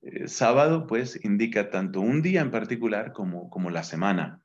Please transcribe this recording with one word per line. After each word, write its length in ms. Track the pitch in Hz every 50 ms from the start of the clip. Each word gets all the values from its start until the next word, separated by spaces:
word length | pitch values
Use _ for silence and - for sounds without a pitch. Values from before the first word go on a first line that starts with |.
| -
Eh, 240 | - - - - -
sábado, 580 | - - 131 117 120 135 147 156 165 165 156
pues, 340 | - 113 113 123 123 - - -
indica 460 | 107 101 101 113 113 113 107 101 101
tanto 280 | - 98 95 95 95 95
un 220 | 95 113 127 151
día 200 | 156 180 190 180
en 100 | 156 131
particular 600 | 113 113 107 104 123 117 117 113 104 104 - -
como, 380 | - - 104 92 90 87 87 -
como 220 | - 92 92 87
la 100 | 85 82
semana. 580 | 82 - - 80 90 101 98 87 78 69 - - _